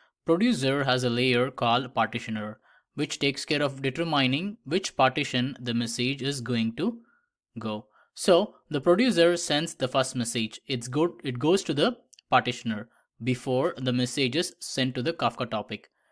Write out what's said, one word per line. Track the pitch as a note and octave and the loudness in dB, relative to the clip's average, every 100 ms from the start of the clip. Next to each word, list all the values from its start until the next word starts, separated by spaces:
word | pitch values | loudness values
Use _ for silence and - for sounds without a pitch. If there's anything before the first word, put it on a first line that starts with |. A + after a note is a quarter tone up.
| _ _ - | _ _ 0
producer | E3+ A#3 F3+ C3+ C#3 | 2 2 2 0 0
has | C#3 B2+ | 0 0
a | B2 | 0
layer | A#2+ B2+ A#2+ C3 | 2 2 2 0
called | - A#2+ A#2+ B2+ | 0 2 2 0
partitioner, | B2 A2 A#2+ - A2 G#2+ A2 _ _ _ - | -2 -2 -2 -6 -6 -8 -12 _ _ _ -8
which | D3 - | -6 -2
takes | C#3 C#3 - | -2 -2 -2
care | D3 | -2
of | D3 C3+ | -2 -2
determining | C3+ C3 E3 D3 B2+ C#3+ G3 G#3 | -4 -2 -2 2 2 0 -4 -10
which | C3+ F3 F#3+ | -4 -4 -2
partition | - C3 B2+ C#3+ B2+ B2+ C#3 | 2 2 2 -2 -2 -2 -4
the | B2 | -4
message | A#2 A#2 - B2 C#3 | -2 -2 -2 -2 -2
is | C3+ C#3 | -4 -4
going | A#2 A#2+ A2+ A2+ | -2 0 0 -2
to | G3 A#3 - _ _ _ _ A#2 | -4 -4 -10 _ _ _ _ -10
go. | A2 G#2+ - _ _ - | -8 -8 -10 _ _ -2
So | - F3 G#3+ - - | 4 6 4 -4 -8
the | C#3+ | 0
producer | F3 F3+ B3+ E3+ E3+ E3+ | 4 4 4 6 4 4
sends | - D3 E3 | 0 -2 -2
the | - B2+ | -4 -2
first | C3+ C3 | 0 0
message. | B2+ A2+ A#2+ A2 - - | -2 -2 -2 -4 -6 -6
It's | B2+ A#2 | -6 -2
good, | C#3 E3+ - | 0 0 -2
it | C#3+ B2 | -8 -2
goes | D3 F#3+ | 2 2
to | - | 2
the | C#3+ G3+ A#3 _ - _ | 0 0 0 _ -20 _
partitioner | B2+ A#2+ B2 A#2 G#2+ A2 _ _ - | 2 2 -2 -4 -6 -8 _ _ -6
before | A#2 B2+ C#3 B2+ E3 - | -4 -2 0 0 0 -2
the | B2+ | -2
message | B2 B2 - C3 C#3 | 0 0 0 0 0
is | F#3 - | -4 -6
sent | - - C3 | -8 -2 -2
to | B2+ | -2
the | B2+ | -4
Kafka | E3 A#2+ - A#2+ | 0 -2 -2 -4
topic. | A2 - G#2 _ _ _ | -6 -6 -10 _ _ _